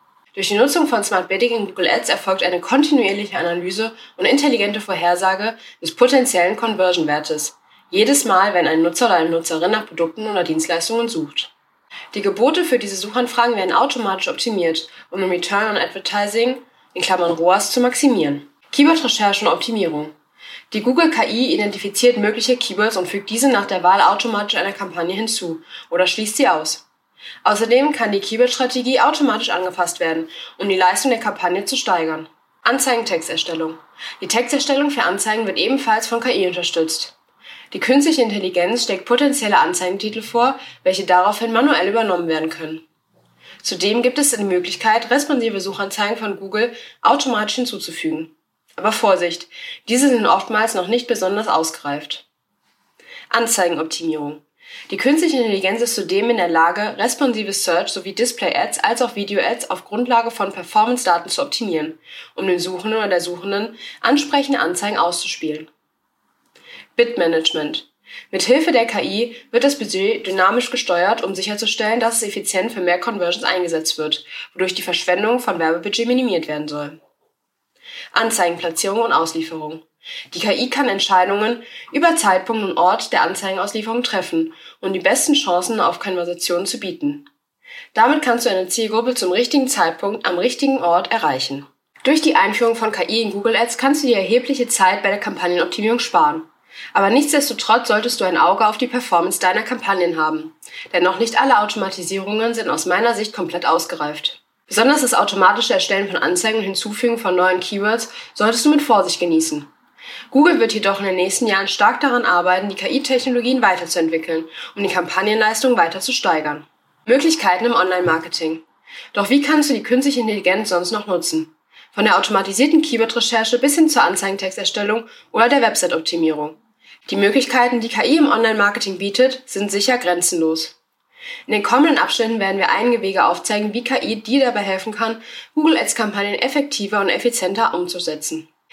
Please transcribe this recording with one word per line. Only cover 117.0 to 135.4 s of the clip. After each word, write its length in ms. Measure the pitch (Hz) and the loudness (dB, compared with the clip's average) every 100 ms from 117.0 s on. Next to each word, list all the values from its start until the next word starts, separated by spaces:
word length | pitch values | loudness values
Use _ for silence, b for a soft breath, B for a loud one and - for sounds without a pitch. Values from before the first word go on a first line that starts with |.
| - | 2
Möglichkeiten 600 | 262 311 320 196 185 233 | 4 4 2 2 2 2
im 80 | |
Online-Marketing. 880 | 233 185 185 180 160 165 - 160 160 - _ B B B | 2 2 2 2 0 -2 -4 -4 -6 -10 _ B B B
Doch 180 | - 202 | -4 2
wie 100 | 277 | 2
kannst 300 | 285 302 285 | 4 2 2
du 20 | |
die 100 | 226 | 0
künstliche 360 | - 247 277 247 | 0 2 2 0
Intelligenz 500 | 220 202 180 190 208 | 0 0 0 0 0
sonst 220 | 175 180 | -2 -2
noch 160 | 220 208 | -6 -2
nutzen? 480 | 175 - 160 156 _ _ b b | -2 -2 -4 -4 _ _ b b
Von 140 | - - | 0 2
der 140 | 180 | 2
automatisierten 640 | 185 202 190 196 294 320 | 2 0 0 2 4 4
Keyword-Recherche 760 | 311 226 226 240 226 233 220 247 | 2 0 0 0 0 0 2 2
bis 160 | 285 | 2
hin 160 | 311 311 | 4 4
zur 140 | - | 4
Anzeigentexterstellung 1080 | 156 196 196 196 190 190 190 - 208 220 226 B B | 2 2 -4 -4 -6 -4 -4 -2 0 -2 -4 B B
oder 180 | - 240 | 2 4
der 140 | 277 | 4
Website-Optimierung. 920 | 226 - 175 160 160 165 160 151 151 156 _ _ b b - | 4 2 -2 -2 -2 0 0 0 -4 -10 _ _ b b -6
Die 60 | 196 | 2
Möglichkeiten, 640 | 202 262 247 262 240 240 | 4 4 2 2 2 2
die 100 | 226 | -2
K 140 | 214 | -2
I 140 | 233 311 | 2 4
im 120 | 294 | 4
Online-Marketing 720 | 220 226 214 202 208 196 180 | 4 2 2 2 0 -6 -4
bietet, 420 | 196 196 262 262 - | -2 2 2 2 -8
sind 240 | 196 208 | -6 -2
sicher 260 | 202 202 247 | -2 0 0
grenzenlos. 800 | 180 175 175 175 160 160 - - _ _ _ B B B B | 0 0 0 0 0 0 -6 -12 _ _ _ B B B B
In 60 | |
den 100 | 208 | -2
kommenden 340 | 202 262 311 262 | 2 4 4 2
Abschnitten 420 | 233 - 226 226 | 0 0 -2 0
werden 200 | 196 196 | -2 0
wir 120 | 190 | 0
einige 300 | 190 240 233 | 2 2 0
Wege 240 | 190 190 117 | 0 2 2
aufzeigen, 480 | 175 - 208 208 | 0 -2 -4 -2
wie 100 | 214 | -4
K 160 | 240 262 | -2 -2
I 180 | 202 214 | -2 -6
dir 240 | 214 269 254 | 0 2 2
dabei 140 | 208 | 0
helfen 340 | 202 190 220 | -2 -4 -4
kann, 300 | 214 226 226 B B | -4 -4 -4 B B